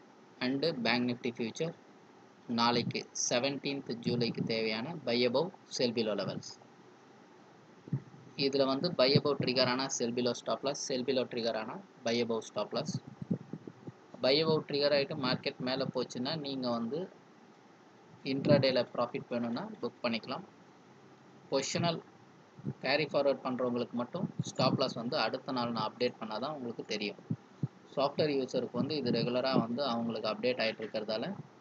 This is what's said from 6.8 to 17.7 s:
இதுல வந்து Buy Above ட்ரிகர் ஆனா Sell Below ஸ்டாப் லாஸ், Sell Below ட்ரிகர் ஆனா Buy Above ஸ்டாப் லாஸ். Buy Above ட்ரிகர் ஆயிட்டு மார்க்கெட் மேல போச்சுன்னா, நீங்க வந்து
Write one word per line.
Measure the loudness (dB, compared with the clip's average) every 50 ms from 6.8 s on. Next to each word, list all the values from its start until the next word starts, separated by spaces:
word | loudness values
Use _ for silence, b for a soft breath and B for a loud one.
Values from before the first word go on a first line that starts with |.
| -20 -20 -20 -20 -20 -20 -20 -20 -20 -20 -20 -20 -20 -20 -20 -20 -20 -20 -20 -20 -6 -6 -6 -6 -6 -10 -18 -20 -20 -12 -4 0 0
இதுல | 2 4 4 4 4 2
வந்து | 0 0 0 4 4
Buy | 6 6 6 6
Above | 4 4 2 0 0
ட்ரிகர் | 2 4 4 4 4 2
ஆனா | 0 -2 -2 -2 -2
Sell | -2 0 0 0
Below | 0 0 0 -2
ஸ்டாப் | -2 -4 -2 -2 -2 -2
லாஸ், | -4 -4 -4 -4
Sell | -4 -2 0 0
Below | 0 0 0 -2 -2
ட்ரிகர் | -2 -2 -2 -2 -2 -4
ஆனா | -6 -8 -10 -12 -16 -20 -6 -2
Buy | 0 0 2 2
Above | 0 0 -2 -4 -4
ஸ்டாப் | -4 -4 -4 -2 -2 -4
லாஸ். | -2 -2 -4 -6 -6 -10 -12 -12 -4 -4 -4 -4 -4 -8 -12 -12 -12 -14 -16 -14 -16 -16 -16 -16 -20 -20 -6 0 2
Buy | 4 4 4 4
Above | 4 2 2 0 -2
ட்ரிகர் | 0 2 2 4 4 4
ஆயிட்டு | 2 0 -2 -2 0
மார்க்கெட் | 0 0 0 -2 -4 -6 -4 -4 -2
மேல | -2 -2 -2 -2 -2
போச்சுன்னா, | -2 -4 -4 -4 -6 -4 -4 -4 -4 -6
நீங்க | -6 -6 -4 -2 -2 -2 -2
வந்து | -2 -2 -4 -4 -6 -8 -10 -18 -20 -20 -20 -20 -20 -20 -20 -20 -20 -20